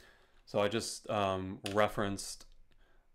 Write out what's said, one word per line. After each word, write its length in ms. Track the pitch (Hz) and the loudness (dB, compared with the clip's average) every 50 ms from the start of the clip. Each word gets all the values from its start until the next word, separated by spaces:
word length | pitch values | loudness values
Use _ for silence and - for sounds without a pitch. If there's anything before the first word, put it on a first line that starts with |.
| - - - - - _ _ - - | -20 -20 -20 -20 -20 _ _ -20 -12
So 160 | - - 104 | -4 0 2
I 60 | 101 104 | 2 4
just, 400 | 107 113 - - - - - - | 2 0 -2 -4 -8 -8 -6 -4
um, 500 | 113 104 101 95 95 92 95 95 98 - - - 101 | 0 0 2 2 0 0 -2 -6 -8 -6 -6 0 4
referenced 720 | 107 104 104 - - 107 101 101 98 - - - - - - - - - - - - - _ - - _ _ | 4 4 4 4 0 -2 -2 -2 -4 -6 -10 -10 -12 -16 -20 -20 -20 -20 -20 -20 -20 -20 _ -20 -20 _ _